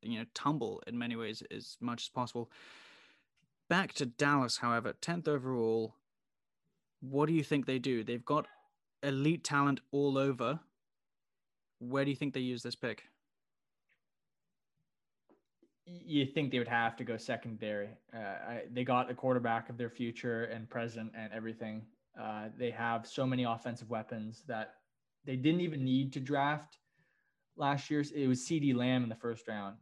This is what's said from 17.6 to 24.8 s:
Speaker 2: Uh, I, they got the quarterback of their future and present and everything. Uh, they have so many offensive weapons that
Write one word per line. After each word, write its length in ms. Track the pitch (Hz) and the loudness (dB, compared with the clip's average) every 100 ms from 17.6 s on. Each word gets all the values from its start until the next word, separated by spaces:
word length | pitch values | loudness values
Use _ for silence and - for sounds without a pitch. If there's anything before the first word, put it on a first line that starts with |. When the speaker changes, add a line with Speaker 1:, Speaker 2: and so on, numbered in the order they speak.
| 107 104 104 110 _ | -4 -4 -6 -10 _
Speaker 2:
Uh, 40 | 113 | -10
I, 440 | 101 95 113 117 90 | -8 -8 -8 -8 -6
they 120 | 123 | -2
got 240 | 127 123 120 | 2 4 2
the 60 | |
quarterback 540 | 123 131 127 120 113 117 | 0 2 2 2 0 -2
of 80 | 120 | -6
their 140 | 117 | -6
future 540 | - 117 117 123 113 | -4 -4 -2 -2 -2
and 240 | 113 117 113 | -2 -6 -6
present 440 | 120 117 113 110 | -6 -4 -6 -10
and 160 | 113 110 | -8 -8
everything. 500 | 110 113 113 110 110 113 _ _ - | -8 -6 -6 -8 -8 -12 _ _ -10
Uh, 300 | 110 107 110 120 | -8 -6 -8 -4
they 120 | 123 | -4
have 360 | 110 117 117 110 | 0 0 0 -2
so 200 | - 131 | -2 0
many 180 | 127 | 2
offensive 460 | 123 117 127 117 110 | 0 -2 -4 -8 -6
weapons 540 | 113 110 117 107 113 135 | -6 -4 -8 -8 -10 -8
that 260 | 110 107 - | -6 -6 -12